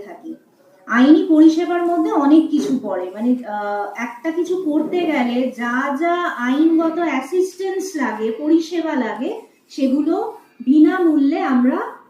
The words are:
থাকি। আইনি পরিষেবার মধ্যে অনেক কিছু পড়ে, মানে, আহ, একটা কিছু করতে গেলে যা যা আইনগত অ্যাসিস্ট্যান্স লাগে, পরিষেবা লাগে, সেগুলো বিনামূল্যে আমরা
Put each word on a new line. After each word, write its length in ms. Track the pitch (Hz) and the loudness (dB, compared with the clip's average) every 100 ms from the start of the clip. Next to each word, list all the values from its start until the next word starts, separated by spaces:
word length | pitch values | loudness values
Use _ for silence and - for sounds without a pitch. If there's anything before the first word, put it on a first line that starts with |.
| 202 | -14
থাকি। 280 | 170 160 - _ _ _ _ - | -16 -16 -18 _ _ _ _ -2
আইনি 400 | 233 277 330 370 | 4 6 6 6
পরিষেবার 580 | 311 320 320 349 349 339 | 6 6 6 0 -2 0
মধ্যে 260 | 339 320 | 0 0
অনেক 360 | 349 277 311 - | 0 4 4 4
কিছু 300 | 285 269 240 | 0 -2 -4
পড়ে, 280 | 208 180 185 | -4 -6 -8
মানে, 200 | 208 240 247 208 | -4 -2 -2 -4
আহ, 400 | 208 202 202 202 - | -6 -4 -4 -6 -8
একটা 340 | 254 - 320 | -10 -8 -6
কিছু 320 | 330 330 370 | -4 -4 -4
করতে 360 | 302 302 - 349 | -2 -2 -2 -2
গেলে 520 | 320 269 240 247 247 226 | -2 -2 -2 -2 -4 -4
যা 400 | 240 254 285 269 | -4 -4 -4 -2
যা 140 | 339 349 | -2 -2
আইনগত 760 | 339 247 247 285 330 320 330 330 | -4 -4 -2 2 2 2 0 -2
অ্যাসিস্ট্যান্স 840 | 330 262 - 370 370 - 381 370 - 302 | -4 -4 -2 -2 -2 -4 -6 -6 -6 -6
লাগে, 360 | 226 214 226 294 | -6 -4 -6 -4
পরিষেবা 560 | 302 330 - 339 320 269 | 0 0 0 -6 -4 -4
লাগে, 440 | 220 208 330 466 - _ _ | -4 -6 -8 -10 -14 _ _
সেগুলো 720 | - 262 285 302 381 453 - _ - | -4 -2 0 0 -2 -4 -10 _ -4
বিনামূল্যে 760 | 247 302 339 370 330 294 277 339 | 2 6 6 4 2 2 2 0
আমরা 380 | 320 247 254 339 - - | 0 2 2 0 -6 -14